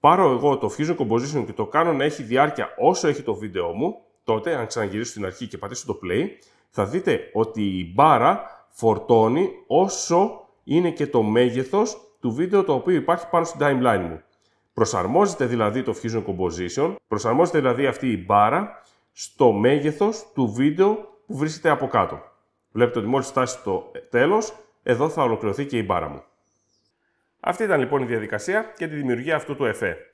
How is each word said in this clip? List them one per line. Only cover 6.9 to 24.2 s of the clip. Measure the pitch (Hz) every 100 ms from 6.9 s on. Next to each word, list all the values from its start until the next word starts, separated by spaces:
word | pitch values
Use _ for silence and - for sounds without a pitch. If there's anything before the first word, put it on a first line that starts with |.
| 156 185 123 -
ότι | - 110 113
η | 101 92 85
μπάρα | 95 151 135 127 196 - - _
φορτώνει | - 113 104 - 117 110 135 180 - -
όσο | 135 196 - - 170 208 - - _
είναι | - 151 175
και | 160 143
το | 131
μέγεθος | 107 113 123 120 131 196 240 - - _
του | 123
βίντεο | 113 180 196
το | 190
οποίο | 135 -
υπάρχει | 175 - 175 -
πάνω | 175
στην | 165 -
timeline | 147 135 123 104 87
μου. | 80 _ _ _ _ _
Προσαρμόζεται | - 104 98 92 143 202 -
δηλαδή | 127 120 107 117
το | 131 107
Fusion | 113 113
Composition, | 101 90 90 82 90 104 147 - -
προσαρμόζεται | 104 110 120 170 165
δηλαδή | 131 120 135
αυτή | 123 131
η | 104 90
μπάρα | 101 104 147 208 - _ _ _
στο | - - - 131
μέγεθος | 104 113 143 143 147 202 220 -
του | - 123
βίντεο | 107 143 156 196 214 - - -
που | 151
βρίσκεται | 156 156 170
από | - 135
κάτω. | 117 92 - - _ _ _ _
Βλέπετε | 110 120 120
ότι | 104
μόλις | 131 123
φτάσει | - 127 -
στο | - 92 - - -
τέλος, | 120